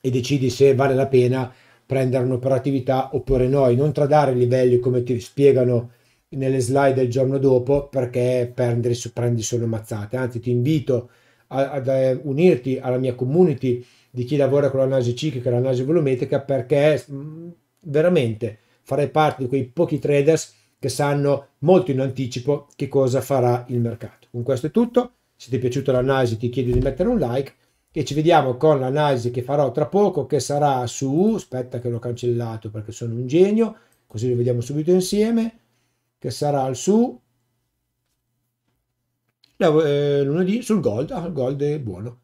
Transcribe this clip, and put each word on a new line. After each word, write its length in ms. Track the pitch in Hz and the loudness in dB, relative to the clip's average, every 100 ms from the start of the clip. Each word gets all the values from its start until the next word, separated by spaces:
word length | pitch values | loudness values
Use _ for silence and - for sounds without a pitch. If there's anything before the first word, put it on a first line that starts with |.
e 100 | 131 | -2
decidi 380 | 127 127 143 127 | -2 -2 -2 -2
se 260 | - 139 | 4 6
vale 200 | 127 135 | 6 2
la 120 | 131 131 | 2 4
pena 460 | 127 123 131 123 - _ _ | 4 4 0 -4 -10 _ _
prendere 400 | _ 131 127 127 | _ -2 0 0
un'operatività 840 | 123 127 131 131 135 135 123 131 - | 0 -2 0 0 0 -2 0 -2 0
oppure 340 | 127 - 131 127 | -4 0 0 2
no, 200 | 143 131 | 4 4
e 60 | |
non 180 | 120 151 | 4 0
tradare 400 | 147 147 151 139 | 0 2 4 4
i 40 | 123 | 2
livelli 420 | 123 127 127 123 | 2 4 4 4
come 240 | 127 123 | 2 -2
ti 160 | 123 120 | -2 -4
spiegano 680 | - - 139 131 123 120 120 _ _ _ _ | -6 2 4 6 2 0 -2 _ _ _ _
nelle 300 | 139 135 135 | -6 -2 0
slide 340 | 117 135 139 | 0 2 2
del 140 | 127 127 | 2 0
giorno 300 | 123 131 135 | 0 0 2
dopo, 500 | 135 127 123 143 143 | 4 2 2 0 0
perché 640 | 135 131 127 123 127 120 | -4 -2 -2 0 0 -2
prendi, 400 | - 123 120 120 120 120 | -2 0 0 0 -2 -6
prendi 300 | - 120 117 | -4 -2 -2
solo 240 | 107 120 117 | -2 -4 -2
mazzate. 500 | 110 107 110 104 127 | -4 -6 -10 -6 -6
Anzi, 240 | 127 120 | -6 -6
ti 100 | 123 | -2
invito 580 | 120 127 156 123 120 - _ _ _ _ | 0 0 0 0 -4 -4 _ _ _ _
a, 220 | 139 135 | -4 -2
ad, 180 | 147 127 | -2 -2
eh, 320 | 135 131 131 | 0 0 -2
unirti 560 | - 135 180 147 135 127 | -4 2 4 4 0 -4
alla 200 | 131 127 | -2 -2
mia 160 | 123 | -2
community 680 | 120 127 156 180 139 131 123 123 _ _ | -4 -2 2 2 2 -2 -2 -6 _ _
di 140 | 123 | -8
chi 120 | 123 147 | -4 0
lavora 340 | 135 143 139 | 2 2 2
con 100 | 131 | 0
l'analisi 360 | 131 135 120 120 | 0 0 0 -2
ciclica 320 | 156 127 123 | -4 -4 -2
e 40 | |
l'analisi 300 | 120 131 127 | 0 0 -2
volumetrica, 580 | 131 170 143 127 143 139 | 0 0 2 -2 -2 -4
perché, 640 | - 135 117 147 151 151 - | -2 -4 0 2 2 2 -4
mm, 380 | 139 151 156 170 170 _ _ | -14 -14 -16 -18 -20 _ _
veramente 760 | 170 143 170 175 120 107 113 107 _ _ | -4 2 4 2 0 -2 -8 -10 _ _
farai 260 | - 139 143 | -6 -2 0
parte 360 | 151 151 - | 2 0 0
di 40 | 127 | -4
quei 160 | 139 | -4
pochi 340 | 127 - 165 147 | -4 -2 -2 0
traders 560 | 151 143 143 156 - _ _ _ | 0 2 2 2 -2 _ _ _
che 120 | 139 | -8
sanno 580 | - 143 143 143 139 - _ | -2 -2 0 0 0 -4 _
molto 300 | 147 185 180 | 4 4 4
in 100 | 131 | -2
anticipo 680 | 135 120 131 123 120 143 - _ | -2 -4 -8 -6 -2 -4 -4 _
che 120 | 139 | -2
cosa 320 | 139 131 131 | 0 2 0
farà 440 | 127 135 123 123 120 | -2 0 2 0 -2
il 120 | 120 | -4
mercato. 480 | 117 107 107 _ _ | -4 -6 -14 _ _
Con 120 | 120 | -10
questo 240 | 123 127 156 | -4 -4 -2
è 40 | |
tutto. 420 | 220 240 240 247 _ _ _ | 0 2 0 -2 _ _ _
Se 140 | - | -6
ti 60 | 123 | -4
è 20 | |
piaciuta 340 | 123 131 139 | -2 -2 0
l'analisi 440 | 127 127 135 123 107 | 0 2 0 0 -2
ti 140 | 120 | -4
chiedo 220 | 123 120 | -4 0
di 80 | 123 | 0
mettere 280 | 135 127 190 | 0 -2 -2
un 100 | 240 | 0
like 360 | 127 123 107 _ _ _ _ | -2 -4 -6 _ _ _ _
e 120 | - | -8
ci 100 | - | -4
vediamo 420 | 143 156 165 131 123 | 0 4 4 2 0
con 240 | 156 143 | 2 2
l'analisi 500 | 131 139 151 131 113 | 0 0 0 0 -2
che 120 | 123 | -6
farò 280 | 120 147 135 | -4 0 0
tra 160 | 123 147 | 0 -2
poco, 400 | 196 208 151 131 | 2 0 0 -2
che 140 | 147 | -2
sarà 460 | - 143 147 131 117 | -2 0 0 0 -4
su, 480 | - 135 143 208 214 | -6 -2 2 2 0
aspetta 440 | - 127 123 123 | -6 -10 -8 -8
che 80 | 120 | -6
l'ho 100 | 117 | -6
cancellato 720 | 120 120 120 117 117 110 110 | -6 -6 -4 -2 -4 -10 -10
perché 220 | 107 107 | -12 -12
sono 220 | - 120 | -10 -8
un 120 | 113 127 | -8 -2
genio, 500 | 151 196 214 220 220 _ _ _ | 4 4 4 -2 -4 _ _ _
così 220 | 110 123 | -6 -2
lo 80 | 120 | 0
vediamo 240 | 120 120 | 0 -2
subito 300 | 120 147 156 | -4 -4 2
insieme, 680 | 185 180 202 214 233 226 - _ _ _ _ _ _ | 2 2 0 0 0 -2 -8 _ _ _ _ _ _
che 120 | - | -10
sarà 320 | 120 147 143 | -4 -2 -2
al 140 | 135 123 | -2 -4
su, 440 | - 214 240 - _ _ _ _ _ _ _ _ _ _ _ _ _ _ _ _ _ _ _ _ _ _ _ _ | 2 2 2 -4 _ _ _ _ _ _ _ _ _ _ _ _ _ _ _ _ _ _ _ _ _ _ _ _
eh, 640 | 185 151 156 143 143 143 | 4 4 4 2 2 2
lunedì 400 | 139 160 185 220 | 2 0 0 -2
sul 180 | 254 214 | 0 0
gold. 300 | 120 107 147 | 0 -2 -4
Ah, 160 | 247 175 | -6 -6
il 60 | |
gold 300 | 151 123 143 | -4 -4 -2
è 160 | 143 151 | -4 -4
buono. 400 | 120 92 113 120 | -6 -10 -12 -16